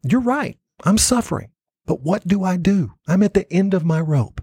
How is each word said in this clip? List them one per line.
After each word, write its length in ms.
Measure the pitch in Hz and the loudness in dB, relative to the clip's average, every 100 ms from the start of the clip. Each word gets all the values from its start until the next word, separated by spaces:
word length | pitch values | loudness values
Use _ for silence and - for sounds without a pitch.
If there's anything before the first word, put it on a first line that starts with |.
You're 180 | 131 233 | 0 0
right. 380 | 240 277 269 - _ _ | 0 -2 -4 -10 _ _
I'm 140 | 160 214 | 0 2
suffering. 520 | - 247 - - - _ _ _ | 2 0 -2 -6 -8 _ _ _
But 160 | - - | -6 -6
what 260 | 139 208 175 | -2 -4 0
do 180 | 196 | -2
I 120 | 185 180 | 0 0
do? 380 | 165 202 123 - - | 2 2 -2 -8 -2
I'm 160 | 180 | 2
at 120 | 202 | 2
the 160 | 196 - | 0 0
end 220 | 170 196 | 0 0
of 100 | 185 | 0
my 160 | 165 160 | 0 -2
rope. 400 | 160 147 110 - | 0 0 -2 -8